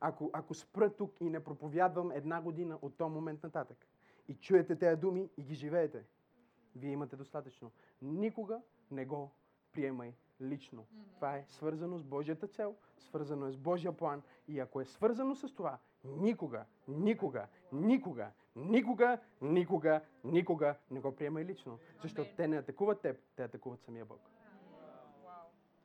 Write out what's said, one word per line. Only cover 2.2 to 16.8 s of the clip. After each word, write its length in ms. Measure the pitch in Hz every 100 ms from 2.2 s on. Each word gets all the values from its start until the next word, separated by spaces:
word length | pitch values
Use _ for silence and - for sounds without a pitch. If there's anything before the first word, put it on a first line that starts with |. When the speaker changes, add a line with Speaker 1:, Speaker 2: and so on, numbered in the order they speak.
| 151 170
Speaker 1:
година 380 | 165 160 170 160
от 140 | 143 -
този 140 | 160
момент 320 | 156 160 151
нататък 440 | 165 156 127 - _ _ _ _ -
и 60 |
чуете 420 | 135 - 190 180 165
тези 240 | 175 165
думи 300 | 185 180 196 -
и 60 |
ги 120 | 143
живеете, 500 | 147 147 170 156 113 101 _ _ _ _ _ _ 131
вие 140 | 139
имате 260 | 139 139 135
достатъчно. 540 | 135 151 135 - 117 _ _ -
Никога 580 | 135 165 214 220 202 226 - _ -
не 140 | 135
го 260 | 131 147 139 _ _ _ _
приемай 420 | - 135 127 120 117 _ -
лично. 460 | 131 139 - 120 110
Speaker 2:
Мгм. 100 | - -
Speaker 1:
Това 220 | - 139 143
е 80 | 139
свързано 500 | - 156 156 170 175
с 40 |
Божията 460 | 139 143 151 156 202
цел, 280 | - 208 208 _ _
свързано 480 | - 156 147 143 135
е 60 |
с 40 | 135
Божия 360 | 147 175 175
план 300 | 160 160 143 - - -
и 120 | 147
ако 200 | 127 135
е 40 |
свързано 500 | 131 - 220 233 269
с 200 | 269 262
това, 240 | - 160 131 _ _
никога, 600 | 135 147 208 233 151 113 110 _